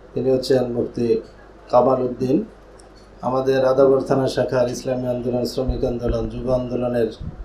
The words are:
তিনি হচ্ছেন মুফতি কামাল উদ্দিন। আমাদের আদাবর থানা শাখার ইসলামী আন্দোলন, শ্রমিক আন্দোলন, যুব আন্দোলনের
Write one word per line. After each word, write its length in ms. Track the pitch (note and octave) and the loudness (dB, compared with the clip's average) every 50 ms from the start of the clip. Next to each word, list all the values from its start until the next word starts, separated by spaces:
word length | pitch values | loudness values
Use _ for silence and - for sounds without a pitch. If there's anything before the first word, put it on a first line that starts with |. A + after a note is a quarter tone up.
| - - - | -20 -10 -8
তিনি 180 | B2+ B2 C3 | -4 0 0
হচ্ছেন 320 | C3 B2 - - C3+ B2+ A#2+ A#2+ | 0 0 2 2 2 2 2 0
মুফতি 500 | A#2+ A#2+ - - - B2+ A#2+ A2+ A2 A2 - - - - - - - - - - | -2 -2 -4 -4 -2 -4 0 0 0 0 -2 -8 -20 -20 -20 -20 -20 -20 -10 2
কামাল 300 | - B2 B2 C3+ B2+ B2 | 4 4 4 4 2 2
উদ্দিন। 420 | B2+ A#2+ A#2+ B2+ C3 B2+ C#3 G3+ A3+ - - - - - - - - - - - - - - - | 0 -4 -4 -4 0 0 2 0 0 -2 -12 -20 -20 -20 -20 -20 -20 -20 -20 -20 -20 -20 -18 -8
আমাদের 440 | - B2 C3 C3 C3 C3+ C3 C3 C3 | -6 -2 -2 0 2 2 2 4 4
আদাবর 360 | C3 C3 C#3 C#3 C3+ C3+ C3 | 2 4 6 6 6 6 4
থানা 260 | - - C#3 C3+ C3 - | 2 2 0 0 0 0
শাখার 440 | - C3+ - - C3+ B2+ A#2+ B2 | 0 -2 -2 0 2 0 0 0
ইসলামী 360 | A#2+ - - C3 B2+ B2 B2+ B2 | -2 -6 -4 -4 -4 -4 -2 -4
আন্দোলন, 380 | A#2+ A#2+ A#2+ B2 A#2+ B2 A#2 | -4 -4 -4 -2 -2 -2 -4
শ্রমিক 400 | A#2 - C3+ C3 B2+ A#2 A2+ - | -4 -4 -4 -2 -2 -2 -2 -2
আন্দোলন, 440 | A2 A#2+ A#2 A#2+ A2+ A#2 A2+ A2+ A2 | -2 -2 -2 -2 -2 -2 -2 -2 -4
যুব 200 | A#2 B2 A#2 B2+ | -6 -6 -2 0
আন্দোলনের 580 | B2+ B2 B2 A#2+ B2 A#2+ B2 B2 B2 A#2+ A2+ G#2+ - - - - - - | 0 0 0 -2 -4 -2 -2 -2 0 0 -2 -2 -4 -8 -12 -12 -12 -12